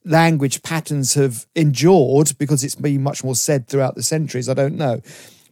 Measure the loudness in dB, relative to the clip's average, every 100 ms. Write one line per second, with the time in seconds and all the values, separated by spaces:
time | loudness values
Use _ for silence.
0 | 0 2 4 2 0 -4 -6 -6 -4 -4
1 | 0 0 0 -2 -6 0 0 4 4 6
2 | 4 2 2 0 -2 0 -2 -4 -2 -2
3 | -2 -4 -6 -4 0 -2 -2 -2 -2 -2
4 | -4 -2 -4 -4 -4 -2 -2 -2 -2 -4
5 | -8 -20 -20 _ _